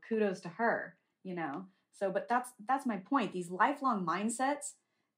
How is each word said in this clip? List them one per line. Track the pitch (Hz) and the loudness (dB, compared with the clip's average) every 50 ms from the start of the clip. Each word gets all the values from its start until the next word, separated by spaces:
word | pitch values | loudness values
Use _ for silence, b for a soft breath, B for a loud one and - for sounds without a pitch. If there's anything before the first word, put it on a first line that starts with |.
| - - | -6 -2
kudos | 226 220 214 196 180 - | 2 2 4 2 2 -2
to | - 170 | -6 -8
her, | - - 233 226 170 - - 180 - _ _ _ _ _ - | -4 0 2 2 2 2 0 -6 -12 _ _ _ _ _ -10
you | 190 180 | -8 -6
know? | 175 165 147 139 170 190 - b b b b | -4 -4 -4 -4 -6 -8 -12 b b b b
So, | b - 202 196 | b -2 -2 0
but | 190 196 196 - | 0 -2 0 0
that's, | 240 247 247 - - - 208 | 0 0 0 -2 -10 -8 -2
that's | - 262 285 277 | 0 0 0 0
my | 247 214 185 | 0 -2 -4
point. | 190 - 277 269 208 180 - | -2 0 2 2 2 0 -2
These | 180 175 170 | -4 -6 -4
lifelong | 180 185 214 269 285 277 277 262 226 196 180 | 2 4 4 4 4 2 0 0 0 2 2
mindsets | 160 165 190 208 233 240 - 262 269 294 285 - - - _ _ _ _ _ _ _ _ | 0 0 0 0 -2 0 0 0 0 0 0 -4 -10 -14 _ _ _ _ _ _ _ _